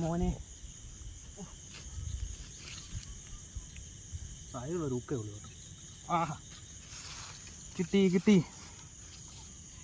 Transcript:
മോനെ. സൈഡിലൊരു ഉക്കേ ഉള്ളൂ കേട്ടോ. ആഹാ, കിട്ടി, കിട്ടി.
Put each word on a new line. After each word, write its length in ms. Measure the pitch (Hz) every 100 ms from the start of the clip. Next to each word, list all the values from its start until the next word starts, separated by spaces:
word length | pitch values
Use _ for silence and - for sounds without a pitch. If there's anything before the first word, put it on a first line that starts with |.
മോനെ. 280 | 160 170 180 - - - - - - - - - - - 190 - - - - - - - - - - - - - - 214 - - - 214 - 180 - - - - - - - - -
സൈഡിലൊരു 440 | 127 131 175 147 123
ഉക്കേ 160 | - 135
ഉള്ളൂ 100 | 104 104
കേട്ടോ. 140 | - - - - - - - 165
ആഹാ, 180 | 160 151 - - - - - - - - - - - - - -
കിട്ടി, 240 | 175 196 190 180
കിട്ടി. 200 | 214 190 - - - - - - - - - - - - - -